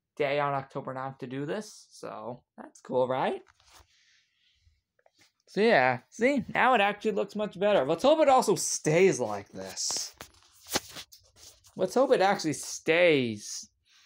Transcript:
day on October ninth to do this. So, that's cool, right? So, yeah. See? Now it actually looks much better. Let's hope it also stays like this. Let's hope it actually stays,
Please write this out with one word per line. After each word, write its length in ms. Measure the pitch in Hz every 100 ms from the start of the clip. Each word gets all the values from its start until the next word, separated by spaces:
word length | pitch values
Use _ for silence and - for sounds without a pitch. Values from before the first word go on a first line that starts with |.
| _ -
day 240 | 143 147
on 140 | 143
October 400 | 139 131 143 135
ninth 240 | 131 131 139
to 100 | 127
do 180 | 131 147
this. 420 | 190 214 - _
So, 540 | - 110 107 110 143 _ -
that's 240 | 302 -
cool, 260 | - 131 123
right? 360 | 131 180 381 - _ _ - _ _ _ _ _ _ _ _ _ _ _ _ _ _ _ _ _
So, 120 | -
yeah. 400 | 220 180 127 123 -
See? 360 | - 240 285 170
Now 220 | - 233 254
it 60 |
actually 300 | 202 202 220
looks 240 | 202 196 202
much 240 | 208 175
better. 240 | 202 196
Let's 200 | 135 165
hope 180 | 269 311
it 80 | 285
also 260 | 262 220 175
stays 640 | - - - 160 190 131
like 300 | 113 101 101
this. 640 | 98 95 92 - - - - - _ _ _ - - - - - - _ _ - _ _ -
Let's 180 | 185
hope 200 | 233 269
it 80 | 226
actually 320 | 185 196 165
stays, 1160 | 135 - - - 165 180 147 120 107 - - - _ _ _